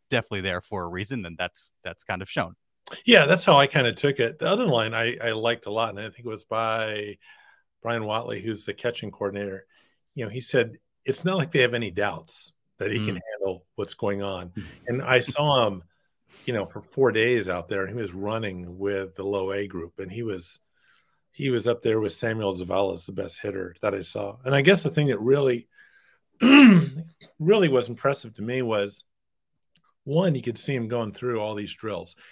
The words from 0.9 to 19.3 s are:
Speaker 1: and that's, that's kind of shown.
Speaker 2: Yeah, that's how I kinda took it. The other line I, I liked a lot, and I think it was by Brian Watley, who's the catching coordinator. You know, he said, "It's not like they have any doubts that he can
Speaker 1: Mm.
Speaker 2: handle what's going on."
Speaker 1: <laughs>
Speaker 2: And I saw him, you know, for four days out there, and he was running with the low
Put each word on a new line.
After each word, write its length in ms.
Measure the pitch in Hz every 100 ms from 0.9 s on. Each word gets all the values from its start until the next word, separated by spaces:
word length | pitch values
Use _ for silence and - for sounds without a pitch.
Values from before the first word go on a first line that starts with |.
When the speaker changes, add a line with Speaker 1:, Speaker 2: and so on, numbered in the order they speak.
| 90 104 131 87
Speaker 1:
and 120 | 82
that's, 360 | 90 - - _
that's 200 | 90 82
kind 180 | - 92
of 60 | 95
shown. 260 | - 82 - _ _ - - -
Speaker 2:
Yeah, 200 | 220 143
that's 180 | 180 -
how 120 | 143
I 80 | 139
kinda 260 | 151 120
took 260 | - 143 135
it. 200 | 117 -
The 80 | -
other 180 | 208 233
line 300 | 120 110 113
I, 200 | 113 -
I 140 | 117
liked 340 | 110 117 117 -
a 40 |
lot, 180 | 107 113
and 80 | 98
I 100 | 107
think 160 | - 120
it 40 |
was 140 | 104
by 720 | - 110 113 113 110 107 104 104 _ - _ _ _ _
Brian 220 | 113 117 107
Watley, 360 | 110 120 107
who's 240 | 98 104 -
the 80 |
catching 380 | - 120 120 107
coordinator. 560 | - 101 101 101 95 - _ _ _ _ -
You 100 | 113
know, 60 |
he 80 | 120
said, 380 | - 131 113 110 _ _ -
"It's 180 | 131
not 140 | 180 190
like 140 | 143
they 100 | 143
have 140 | 123 117
any 160 | 107
doubts 600 | 87 101 80 - - - _ _ _
that 120 | 101
he 80 | 107
can 160 | 110 90
Speaker 1:
Mm. 60 | -
Speaker 2:
handle 360 | 104 98 92 _ -
what's 180 | 101
going 300 | - 107 98
on." 280 | 98 92 87 107
Speaker 1:
<laughs> 320 | - - -
Speaker 2:
And 160 | 123
I 160 | 127 127
saw 480 | - 147 151 135 110
him, 160 | 95 85 _ _ _ _ - -
you 80 |
know, 120 | 117 95
for 160 | 107
four 300 | - - 131
days 360 | 110 117 123 92
out 200 | 90 85
there, 180 | 101 95
and 100 | 113
he 60 |
was 120 | 101
running 640 | 92 101 110 107 90 87 90
with 360 | 98 98 95 90
the 80 |
low 280 | 98